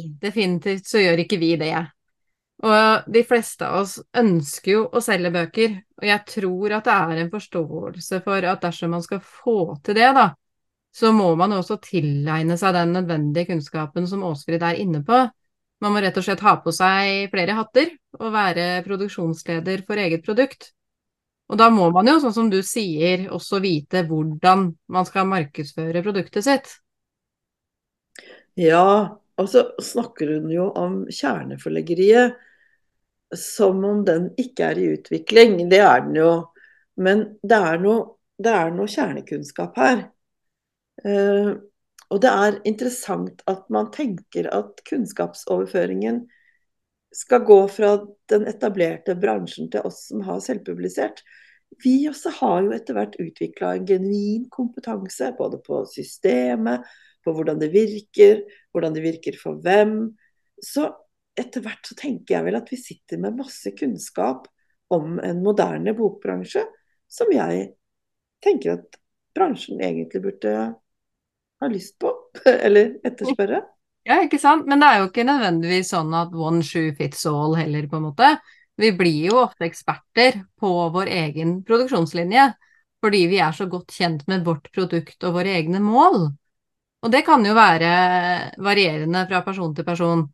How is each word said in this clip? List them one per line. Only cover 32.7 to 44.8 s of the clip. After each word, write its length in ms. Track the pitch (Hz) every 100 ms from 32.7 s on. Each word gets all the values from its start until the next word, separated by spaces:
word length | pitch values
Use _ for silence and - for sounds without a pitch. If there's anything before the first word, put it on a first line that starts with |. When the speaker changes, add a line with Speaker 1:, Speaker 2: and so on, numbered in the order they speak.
| _ _ _ _ _ -
Speaker 2:
som 500 | 175 - - 202 190
om 180 | 196 208
den 280 | 196 165 175 -
ikke 340 | 254 - 160
er 80 | 165
i 60 | 180
utvikling. 720 | 156 - 160 160 214 233 185 175
Det 120 | 190
er 240 | 202 127
den 140 | 143 151
jo. 120 | 160 165 160 _ _ _ _ -
Men 280 | 185 208 208 -
det 200 | 202 220
er 200 | 170 165
noe, 200 | 190 226 - - _
det 180 | - 208
er 220 | 214 165
noe 180 | 175 208
kjernekunnskap 840 | 254 214 139 - 147 147 - 180 -
her. 220 | 254 240 185 _ _ _ _ _ _ _ _ _
Eh, 540 | 202 202 202 202 202 - - _ _ _
og 180 | - 196
det 80 | 247
er 240 | 196 208 208
interessant 840 | - 214 254 247 - 175 185 -
at 220 | - 185 -
man 240 | 214 214
tenker 560 | - 285 175 - 175 170
at 320 | 202 208 -